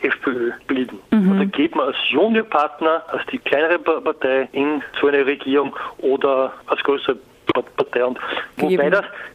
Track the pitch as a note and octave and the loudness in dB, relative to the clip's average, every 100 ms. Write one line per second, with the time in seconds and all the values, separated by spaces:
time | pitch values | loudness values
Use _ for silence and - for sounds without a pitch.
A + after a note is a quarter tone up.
0 | C#3 - C#3 B2 A#2 A#2 - C3 A#2+ G#2+ | -4 -2 -2 -2 -4 -6 -4 -4 -4 -8
1 | - A3 F#3 G3 G3 - E3 D#3 C3+ - | 0 2 4 4 2 0 0 0 -2 -2
2 | - B2+ A3 A3 A3 D3+ D3+ - D#3+ D#3+ | 0 2 2 2 2 0 0 0 0 0
3 | - C3+ - B2+ - C#3 D#3+ E3+ D3+ D3+ | -2 -8 -6 -8 0 2 2 2 0 0
4 | D#3 D3+ C3 C3+ B2+ C#3 C#3+ D3+ - - | -2 -2 0 0 0 -2 -2 -2 -6 0
5 | D3 C#3+ C3+ C#3+ C3+ C#3+ C#3 - - - | 2 4 2 -2 0 0 0 -6 -12 -4
6 | C3+ C3 C#3 C3 C3 - - D3 - C#3 | 0 2 2 2 0 -4 -4 -2 0 0
7 | - A#2+ - - - B2 - - - A#2+ | 0 -4 -8 -6 -2 -2 -2 -4 -2 0
8 | B2 B2 - - - - - F#3 C#3+ G3 | -2 -2 -8 -8 -8 -2 0 2 2 2
9 | F#3+ - - | -2 -10 -16